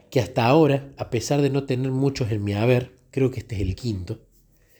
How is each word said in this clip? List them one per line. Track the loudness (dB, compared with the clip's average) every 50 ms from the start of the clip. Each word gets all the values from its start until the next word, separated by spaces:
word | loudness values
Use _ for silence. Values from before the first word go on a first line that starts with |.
| _ _
que | -2 -2
hasta | -2 0 0 2 4
ahora, | 6 6 6 6 4 4 0 -4 -10 -12
a | -12 -8 -4
pesar | -4 -4 -2 0 0 2
de | 2 2
no | 0 -2 -2
tener | -2 -4 -2 -2 -2
muchos | -2 0 0 0 0 -2 -2 -2
en | -2 -2 -2
mi | -2 -2
haber, | 0 2 2 2 2 0 -4 -12 _ _ _
creo | -2 -2 0 0
que | -2 -6
este | -10 -8 -6
es | -4
el | -4 -4 -4
quinto, | -6 -6 -6 -6 -6 -8 -10 -12 -14 _ _ _ _ _ _ _ _ _ _ _